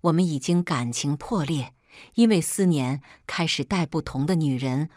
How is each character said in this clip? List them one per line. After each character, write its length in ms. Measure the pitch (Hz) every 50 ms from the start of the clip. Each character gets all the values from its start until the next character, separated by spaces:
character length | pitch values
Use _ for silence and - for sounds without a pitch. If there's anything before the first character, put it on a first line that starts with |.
我 100 | - 175
们 140 | 156 170 185
已 140 | 170 151 135
经 200 | - - 175 175
感 300 | 175 - 165 127 120 117
情 260 | 113 - - 143 147
破 280 | 143 - - 240 196 147
裂， 280 | 139 165 143 120 - _ _ _ _ - - - - -
因 140 | - 233 220
为 120 | 214 170
思 260 | 151 - - - 196
年 340 | 180 165 143 127 123 139 143 - - - _ _ -
开 180 | - - 165
始 160 | 151 - -
带 240 | 131 - 208 180 165
不 160 | - - 156
同 240 | 151 - - 160 143
的 80 | 160 185
女 240 | 165 156 143 131 123
人 320 | 135 131 127 139 151 160 _